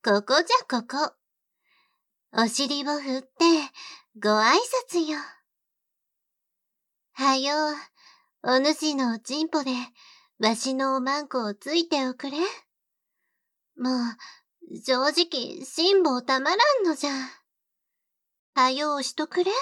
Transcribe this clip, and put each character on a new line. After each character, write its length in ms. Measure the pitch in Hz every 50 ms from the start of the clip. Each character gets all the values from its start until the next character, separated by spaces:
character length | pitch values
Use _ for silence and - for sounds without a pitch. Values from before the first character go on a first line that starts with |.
| -
こ 160 | 240 202 208
こ 140 | 214 - 262
じ 80 | 302 349 - 466
ゃ、 280 | 508 - - 254 240
こ 60 | 226
こ。 260 | 240 - 277 302 - _ _ _ _ _ _ _ _ _ _ _ _ _ _ _ _ _ _ _ _ _ _ _ _
お 160 | - 226 226
尻 400 | 220 226 - 285 247 294 285 269
を 140 | 285 294 294
振 160 | 277 277 254
っ 40 | 262 262
て、 60 | _ _ _ 339 339 330 311 294 170 _ - - - - - _ _ _ 220 208
ご 60 | 214
挨 240 | 214 214 220 233 285 392 494 480 - 508 494 -
拶 160 | - 349 320
よ。 140 | 302 302 294 285 - - _ _ _ _ _ _ _ _ _ _ _ _ _ _ _ _ _ _ _ _ _ _ _ _ _ _ _ _ _ _ _ _ _ _ _
は 240 | _ - 262 277 269
よ 360 | 269 262 277 294 302 311 302
う、 40 | 294 294 - _ _ _ _ - _ _ _ _ _ _ -
お 160 | 247 254 262
主 360 | 269 294 311 - 311 311 294
の 200 | 269 262 240 226
お 40 | 226
ち 240 | _ - 254 302 311
ん 60 | 320
ぽ 140 | - 311 269
で、 60 | 269 254 247 247 - _ _ - - - _ _ _ _ _
わ 160 | 214 220 226
し 200 | 226 - 262 262
の 200 | 262 269 269 262
お 60 | 269
ま 200 | 254 262 277 294
ん 60 | 294
こ 160 | 277 - 254 226
を 100 | 208 202
つ 200 | _ - 277 311
い 140 | 339 339 339
て 180 | 320 285 262
お 60 | 254 254
く 160 | _ - 277
れ。 80 | 277 302 349 415 - - _ _ _ _ _ _ _ _ _ _ _ _ _ _ _ _ _ _ _ _ _ _ _
も 140 | - 247 254 254 247 233 233 220 _ - - - _ _ _ _ _ 339 -
う、 60 | - - -
正 220 | 254 262 247 269
直、 580 | 294 302 320 349 349 - 262 233 - - - 262
辛 380 | - - - 330 370 403 392 359
抱 180 | 294 254 247
た 180 | 247 269 262 262
ま 160 | 269 294 359
ら 180 | 415 - 605 571 508 403
ん 20 |
の 100 | 339 302
じ 100 | - - 285
ゃ。 20 | 277 262 262 262 - _ _ _ _ _ _ _ _ _ _ _ _ _ _ _ _ _ _ _ _ _ _ _ _
は 180 | 277 254 254
よ 240 | 262 277 302 302 294
う 60 | 277 262
し 100 | - -
と 140 | - 302
く 160 | 302 - 359 359
れ 80 | 370 427 523